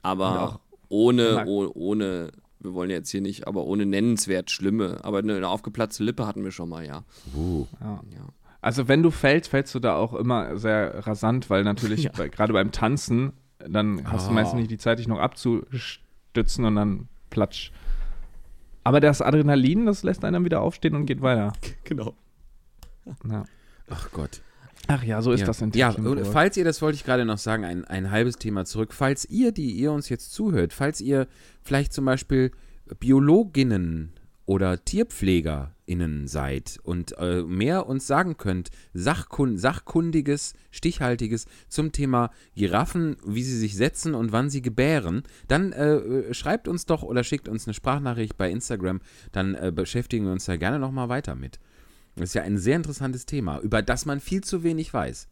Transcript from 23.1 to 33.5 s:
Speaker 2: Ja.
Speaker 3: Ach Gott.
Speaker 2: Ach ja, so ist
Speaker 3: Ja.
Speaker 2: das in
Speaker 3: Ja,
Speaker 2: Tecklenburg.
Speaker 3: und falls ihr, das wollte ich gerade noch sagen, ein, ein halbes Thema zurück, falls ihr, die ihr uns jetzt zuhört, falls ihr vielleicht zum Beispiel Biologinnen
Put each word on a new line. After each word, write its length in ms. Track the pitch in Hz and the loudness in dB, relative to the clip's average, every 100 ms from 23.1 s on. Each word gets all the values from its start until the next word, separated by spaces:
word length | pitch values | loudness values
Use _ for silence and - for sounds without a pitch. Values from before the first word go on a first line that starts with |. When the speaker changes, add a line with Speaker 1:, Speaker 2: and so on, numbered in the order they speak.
| 131 113 | -12 -8
Speaker 2:
Ja. 140 | 107 - - - - - | -6 -8 -16 -20 -20 -14
Speaker 3:
Ach 220 | 82 - | -12 -10
Gott. 300 | - 71 - - - - - - | -8 -8 -10 -20 -20 -20 -18 -2
Speaker 2:
Ach 160 | 143 | 0
ja, 180 | 117 107 | 0 0
so 100 | 113 | 2
ist 80 | 120 | 2
Speaker 3:
Ja. 40 | 98 | 2
Speaker 2:
das 140 | 113 | 0
in 100 | 110 | 0
Speaker 3:
Ja, 160 | 107 123 | 4 4
Speaker 2:
Tecklenburg. 300 | 107 110 139 | 2 0 -2
Speaker 3:
und 80 | 101 | 0
falls 280 | 127 180 196 | 4 4 4
ihr, 80 | |
das 180 | 175 151 | 0 2
wollte 140 | 156 147 | 0 -2
ich 80 | |
gerade 220 | - 127 117 | 0 2 2
noch 120 | 104 | -2
sagen, 280 | - 110 92 | -2 -2 -2
ein, 180 | 87 - | -6 -6
ein 240 | 95 95 | -4 0
halbes 260 | 107 120 120 | 2 2 0
Thema 260 | 110 101 | -4 -4
zurück, 300 | 90 110 110 | -4 -4 -6
falls 320 | - 135 139 - | 0 0 0 -2
ihr, 220 | 196 247 | 2 2
die 200 | 214 135 | 2 -4
ihr 200 | 95 143 | 0 0
uns 160 | 147 - | 0 -4
jetzt 240 | 120 - | -6 -8
zuhört, 380 | - 214 151 85 | -4 0 2 2
falls 300 | - 139 156 | 0 -4 -2
ihr 260 | 113 139 131 - - - | 0 0 0 -6 -20 -20
vielleicht 300 | - 135 143 | 2 4 4
zum 120 | - 135 | 0 2
Beispiel 460 | 131 - 135 127 - - - - - | 2 2 2 2 -2 -20 -20 -16 -6
Biologinnen 1120 | 120 135 143 180 214 | 6 8 10 8 6